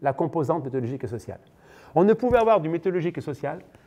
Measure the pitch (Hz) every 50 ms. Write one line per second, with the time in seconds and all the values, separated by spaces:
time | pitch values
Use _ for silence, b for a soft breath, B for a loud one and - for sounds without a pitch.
0 | - 139 135 - 175 156 - 165 147 123 156 - 127 135 120 131 120 113 139 135
1 | - 98 117 - - - 90 - _ _ b b b b b b b b b 160
2 | 185 208 220 220 247 247 240 233 226 226 220 190 151 160 165 170 - 190 180 180
3 | 156 175 170 143 - 156 135 - - 139 156 185 - - b b b